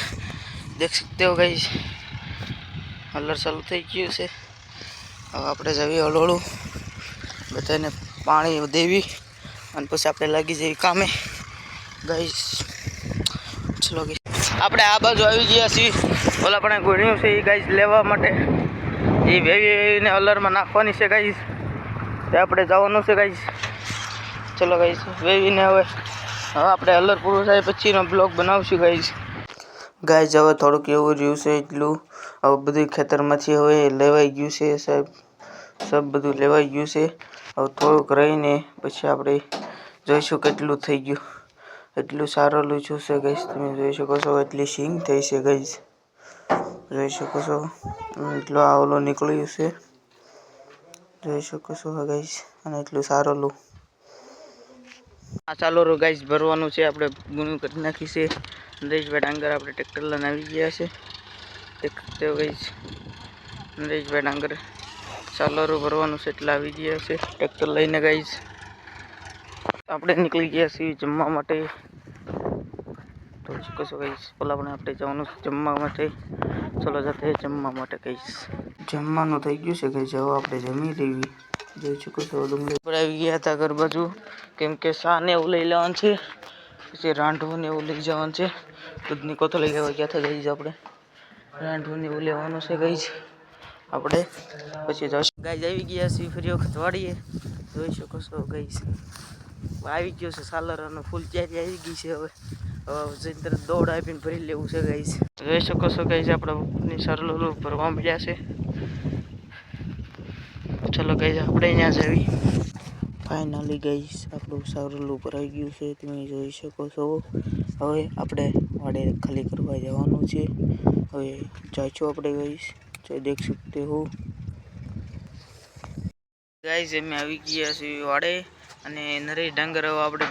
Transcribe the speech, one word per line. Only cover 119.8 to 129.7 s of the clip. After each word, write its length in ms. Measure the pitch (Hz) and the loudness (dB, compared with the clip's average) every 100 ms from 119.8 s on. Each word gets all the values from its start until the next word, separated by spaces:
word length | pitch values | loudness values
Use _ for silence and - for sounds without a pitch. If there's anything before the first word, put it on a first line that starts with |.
જવાનું 440 | 131 139 147 147 143 | -4 -2 2 2 0
છે. 100 | 156 147 - 151 - - - - | -2 -2 -2 -2 0 0 0 -2
હવે 120 | 143 135 135 - - - | -6 -8 -10 -14 -16 -10
જઈશું 340 | - 135 - 151 | -6 -6 -4 -4
આપણે 200 | 147 147 143 | -2 -4 -4
ગાઈઝ, 320 | 147 151 - - - - - | -6 -8 -14 -18 -20 -20 -12
જોઈ 160 | 139 135 | -8 -4
દેખ 160 | 139 - | -4 -6
સકતે 340 | - - 147 143 | -8 -10 -10 -6
હો. 80 | 151 160 - - - - - - - - - - - - - - - - - - - 90 - _ _ _ _ | -4 -6 -10 -14 -12 -14 -14 -18 -18 -14 -14 -14 -16 -16 -20 -20 -20 -20 -20 -16 -12 -12 -12 _ _ _ _
ગાઈઝ, 300 | 160 165 165 156 | -4 -4 -2 -4
અમે 140 | 160 147 | -4 -6
આવી 240 | 147 156 151 | -6 -8 -8
ગયા 260 | 160 151 147 | -4 -4 -6
છીએ 260 | 147 147 143 | -8 -8 -4
વાડે 220 | 143 170 180 185 - - - 143 | -2 -2 -4 -8 -20 -20 -20 -16
અને 180 | 151 147 147 | -10 -8 -6
નરેશ 320 | 147 156 165 | -6 -6 -4
ડાંગર 300 | 147 156 | -2 -2